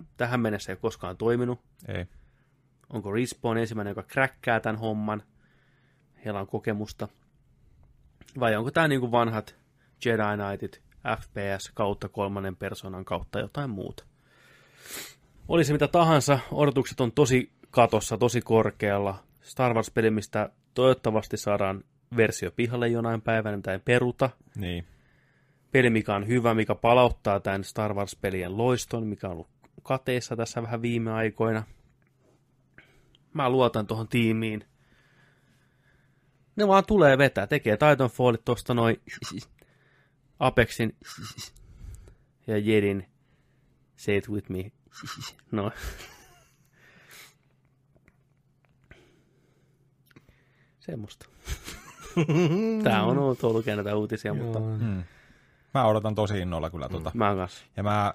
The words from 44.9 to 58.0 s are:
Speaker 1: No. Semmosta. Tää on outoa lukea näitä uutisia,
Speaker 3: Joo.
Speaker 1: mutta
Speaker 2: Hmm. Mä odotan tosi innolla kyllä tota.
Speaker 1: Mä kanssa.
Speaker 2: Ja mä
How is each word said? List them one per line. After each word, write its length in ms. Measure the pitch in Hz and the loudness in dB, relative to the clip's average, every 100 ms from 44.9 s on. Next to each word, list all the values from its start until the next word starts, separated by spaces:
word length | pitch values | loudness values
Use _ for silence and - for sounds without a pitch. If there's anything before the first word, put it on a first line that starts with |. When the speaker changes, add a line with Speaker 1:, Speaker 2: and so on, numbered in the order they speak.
| - 147 - - - _ | -18 -14 -14 -14 -18 _
Speaker 1:
No. 180 | 110 101 - - - - - - _ _ _ _ _ _ _ - - - _ _ _ _ _ _ _ _ _ _ _ _ _ _ _ _ - _ _ _ _ _ _ _ _ _ _ _ - _ _ _ _ _ _ | -4 -4 -6 -12 -14 -18 -20 -20 _ _ _ _ _ _ _ -20 -20 -20 _ _ _ _ _ _ _ _ _ _ _ _ _ _ _ _ -20 _ _ _ _ _ _ _ _ _ _ _ -20 _ _ _ _ _ _
Semmosta. 460 | - 139 104 - - _ - - - - - - - - 156 156 170 175 226 220 | -12 -12 -12 -16 -20 _ -12 -12 -12 -18 -20 -20 -8 -2 0 2 4 2 0 0
Tää 180 | 214 110 | 2 2
on 140 | 107 135 | 2 2
outoa 340 | 139 123 120 | 2 0 0
lukea 240 | 113 113 107 | 0 -2 -2
näitä 200 | 101 104 | -2 -2
uutisia, 380 | 107 110 104 | -2 -4 -6
Speaker 3:
Joo. 100 | 104 | -6
Speaker 1:
mutta 140 | 120 110 | -4 -4
Speaker 2:
Hmm. 420 | 110 110 110 95 85 - _ _ _ _ _ | -4 -4 -4 -4 -8 -14 _ _ _ _ _
Mä 100 | 135 | 0
odotan 300 | 117 107 107 | 2 2 0
tosi 240 | 104 104 101 | -2 -2 -2
innolla 320 | 90 82 80 | -4 -4 -6
kyllä 180 | 82 67 | -6 -8
tota. 220 | 80 78 | -8 -6
Speaker 1:
Mä 200 | 95 104 101 | 0 0 0
kanssa. 280 | 90 - - - | -4 -10 -16 -6
Speaker 2:
Ja 60 | |
mä 320 | 104 104 | -2 0